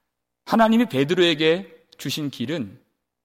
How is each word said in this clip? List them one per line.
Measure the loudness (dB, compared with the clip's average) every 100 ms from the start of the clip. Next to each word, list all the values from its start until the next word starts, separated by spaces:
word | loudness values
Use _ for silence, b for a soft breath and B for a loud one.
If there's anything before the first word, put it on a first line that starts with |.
| _ _ _ _
하나님이 | -2 2 4 2 2
베드로에게 | 0 0 2 2 2 0 0 -4 -20 _ -12
주신 | -8 -6 -8
길은 | -6 -6 -6 -8 -14 _ _ _ _